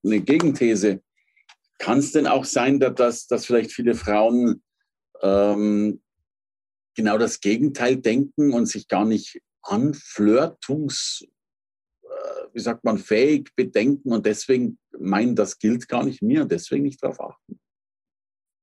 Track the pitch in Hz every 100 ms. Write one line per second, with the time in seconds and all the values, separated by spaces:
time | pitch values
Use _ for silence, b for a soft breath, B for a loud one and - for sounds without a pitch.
0 | 95 107 110 160 170 135 117 104 101 92
1 | _ _ _ _ _ - _ - - 131
2 | 147 156 135 135 135 131 123 139 131 -
3 | 120 120 - 117 - 120 110 - 120 113
4 | 107 104 113 120 120 - _ _ _ _
5 | _ - 98 98 101 104 104 104 107 -
6 | _ _ _ _ _ _ _ _ _ -
7 | 107 110 117 - 101 113 147 135 120 131
8 | 117 120 139 - 143 120 107 104 - 104
9 | 107 107 - - _ _ - 208 151 147
10 | - - 104 120 165 - - 147 143 -
11 | - - - _ _ _ _ _ _ _
12 | - - - - - 120 117 113 113 101
13 | - 107 139 147 143 - 123 - 123 139
14 | 127 113 107 104 - 127 120 - _ -
15 | 90 104 123 113 98 - 107 120 - 123
16 | 139 131 - 311 285 - - 139 143 135
17 | - - - - _ - _ _ _ _
18 | _ _ _ _ _ _